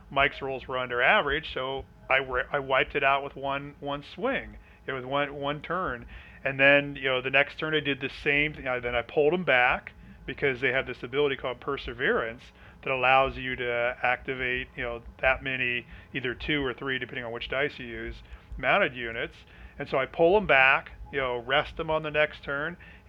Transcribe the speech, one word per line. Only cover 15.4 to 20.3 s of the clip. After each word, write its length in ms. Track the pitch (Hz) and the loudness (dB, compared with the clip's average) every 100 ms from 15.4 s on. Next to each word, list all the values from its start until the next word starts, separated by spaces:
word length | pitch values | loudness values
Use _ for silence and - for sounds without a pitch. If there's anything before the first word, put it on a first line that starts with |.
many, 440 | 135 131 123 120 117 - - | -2 -2 -2 -2 -6 -16 -10
either 200 | 139 123 | -6 -4
two 300 | 113 - 147 | -4 -2 -2
or 80 | 131 | -2
three, 280 | 113 135 127 | -4 -4 -4
depending 240 | 117 131 | -6 -8
on 80 | 120 | -8
which 160 | 117 - | -8 -6
dice 240 | 131 143 - | -2 -4 -4
you 80 | 120 | -12
use, 280 | 113 117 - - - - - | -10 -10 -12 -16 -20 -16 -4
mounted 380 | 127 180 202 | 2 2 2
units. 400 | 123 117 117 156 - - - - - | -2 -8 -6 -8 -10 -20 -20 -16 -12
And 100 | 139 | -4
so 100 | 143 | -2
I 80 | 131 | -2
pull 300 | - 170 | 2 4